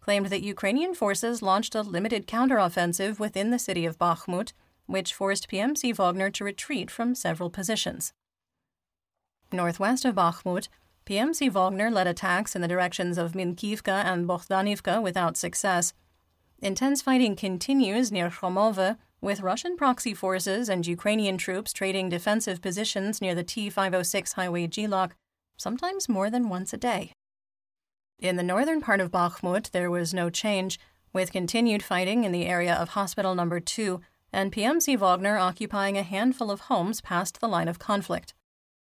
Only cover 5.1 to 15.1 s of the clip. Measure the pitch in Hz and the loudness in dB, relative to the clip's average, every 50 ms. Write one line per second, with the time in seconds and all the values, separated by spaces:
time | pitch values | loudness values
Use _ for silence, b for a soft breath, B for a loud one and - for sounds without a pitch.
5.1 | - - 196 196 196 190 - - 202 190 214 262 302 - - 247 214 - 190 180 | -4 -2 0 0 0 0 -2 -4 -2 0 0 0 0 0 0 0 2 2 2 2
6.1 | 175 190 190 196 196 - 202 202 196 - - - 294 - - 233 - - 233 240 | 4 2 0 -2 -2 -4 -4 -6 -6 -6 -6 -4 -4 -4 -4 -6 -4 -2 0 0
7.1 | 247 - - 175 165 160 180 175 - 202 180 - 220 208 - - - - - - | 0 0 -2 -2 -2 -2 -4 -6 -4 -4 -2 -2 -2 -2 -2 -4 -4 -6 -8 -10
8.1 | - _ _ _ _ _ _ _ _ _ _ _ _ _ _ _ _ _ _ _ | -10 _ _ _ _ _ _ _ _ _ _ _ _ _ _ _ _ _ _ _
9.1 | _ _ _ _ _ _ _ _ 190 180 175 170 170 - 196 220 262 254 - 254 | _ _ _ _ _ _ _ _ -2 0 0 0 0 0 2 2 2 2 2 2
10.1 | 202 196 175 170 175 - - 185 180 - 214 b b b b b b _ _ - | 4 4 4 4 2 0 -2 -2 -2 -2 -4 b b b b b b _ _ -2
11.1 | 196 202 240 311 320 - 285 254 185 196 185 190 190 190 214 233 226 190 185 175 | 0 2 2 2 2 2 2 2 4 4 2 2 2 2 0 2 2 2 2 2
12.1 | 170 - - 180 180 190 214 - - 185 175 170 180 185 180 180 - - 180 175 | 0 0 0 0 2 0 0 -2 -2 -2 -2 0 2 2 0 0 0 -2 -2 0
13.1 | 170 180 170 170 170 190 185 175 175 - - 208 214 208 - 202 190 196 208 190 | 0 0 -2 -2 -2 -2 -2 -4 -4 -4 -4 -4 -4 -4 -2 0 0 2 2 2
14.1 | 180 175 175 175 180 170 - - 196 190 196 208 208 - - 190 180 226 220 185 | 0 0 0 0 -2 -4 -2 -2 0 0 2 0 -2 -2 0 0 0 0 0 0